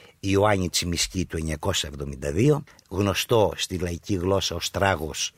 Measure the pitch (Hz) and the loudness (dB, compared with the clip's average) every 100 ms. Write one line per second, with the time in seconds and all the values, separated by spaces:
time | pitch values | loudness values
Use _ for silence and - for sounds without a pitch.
0 | - _ 98 98 104 98 90 - 90 85 | -20 _ 0 4 6 4 0 -2 -2 -2
1 | - 92 78 85 80 78 98 92 76 71 | -2 -2 -4 -2 -4 -2 -2 -2 -4 -8
2 | 71 67 71 78 139 147 - - _ 92 | -8 -6 -4 2 2 2 -2 -20 _ -2
3 | 101 90 - 117 92 78 - 92 87 85 | 0 0 2 4 4 0 -6 -4 -4 -6
4 | - 98 90 98 - 87 - 87 98 90 | -4 -2 2 0 0 -4 -6 2 2 2
5 | 78 69 - | -4 -6 -6